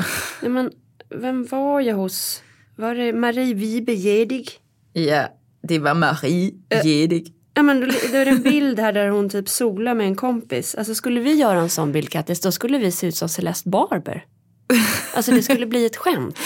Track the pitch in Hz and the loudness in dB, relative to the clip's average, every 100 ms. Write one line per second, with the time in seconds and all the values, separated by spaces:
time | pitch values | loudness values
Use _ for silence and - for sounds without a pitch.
0 | 175 - - - 233 254 254 - _ _ | -2 -6 -8 -6 -2 -2 -2 -6 _ _
1 | - - 254 262 240 269 277 285 240 196 | -14 -8 -4 -4 -4 -2 0 2 2 0
2 | 190 - - - - _ _ - 226 240 | -2 -4 -6 -8 -14 _ _ -8 -6 -2
3 | 240 226 240 240 254 196 220 233 240 208 | -2 0 0 0 0 0 -2 -2 -2 0
4 | 202 208 233 262 - - _ _ _ 170 | 2 2 2 -2 -8 -18 _ _ _ -2
5 | 147 147 - - _ _ 165 160 143 165 | 2 2 0 -8 _ _ -2 0 2 2
6 | 147 156 143 180 190 - - 220 156 151 | 2 0 0 0 -2 -4 -2 2 4 4
7 | 160 170 - _ _ 294 294 269 262 262 | 2 0 -4 _ _ 2 4 4 2 -2
8 | 240 269 269 254 262 294 277 214 220 202 | 0 2 4 4 4 2 2 2 0 2
9 | 202 208 202 202 196 - 240 190 240 233 | 2 2 0 -2 -4 -2 0 0 -2 0
10 | 196 196 254 233 - 123 - - 220 220 | 0 0 -2 -2 -4 -6 -4 -6 -6 -4
11 | 254 240 262 302 240 175 170 - 151 151 | -2 0 2 4 4 4 2 0 0 -2
12 | 143 156 156 175 190 - 240 285 190 180 | -2 -6 -4 -2 -2 -2 0 0 0 -2
13 | 175 - 170 - 170 175 175 196 392 180 | -4 -4 -6 -4 -4 -4 -2 0 0 -2
14 | - 262 - _ _ _ - 240 214 - | -6 -12 -12 _ _ _ 0 2 2 -2
15 | - 240 254 247 240 247 233 240 226 - | -4 -2 4 4 4 0 2 0 0 0
16 | 359 208 123 - | 0 0 -2 -6